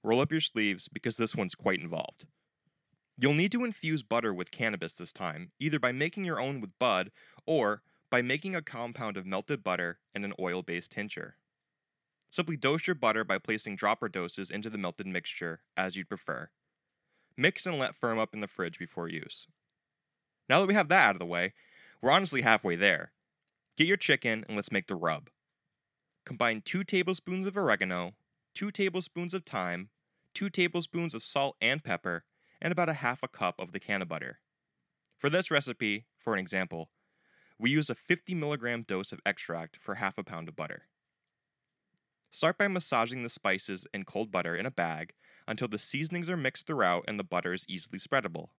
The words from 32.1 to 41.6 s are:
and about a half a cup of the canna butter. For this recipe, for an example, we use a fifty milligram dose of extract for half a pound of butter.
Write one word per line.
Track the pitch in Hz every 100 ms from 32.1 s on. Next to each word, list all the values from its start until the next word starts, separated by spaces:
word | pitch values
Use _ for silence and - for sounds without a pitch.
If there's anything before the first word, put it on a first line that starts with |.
| 85 _ _ _ _
and | 170
about | 175 165
a |
half | 147 120 127
a | 127
cup | - 92 -
of | 87
the | 92
canna | - 101 87
butter. | 80 65 57 _ _ _ _ _ _ _ _
For | 143
this | 170 185
recipe, | 147 131 117 107 104 - _
for | -
an | 101
example, | 92 95 90 82 80 _ _ _ _ _ _ _
we | 117
use | 147 147
a | 117
fifty | - 175 -
milligram | 180 147 147 120 120 110
dose | 95 98
of | - 101
extract | 98 - 85 82 -
for | - 104
half | 98 92
a |
pound | 92 87 82
of | 78
butter. | 76 - _ _ _ _ _ _ _ _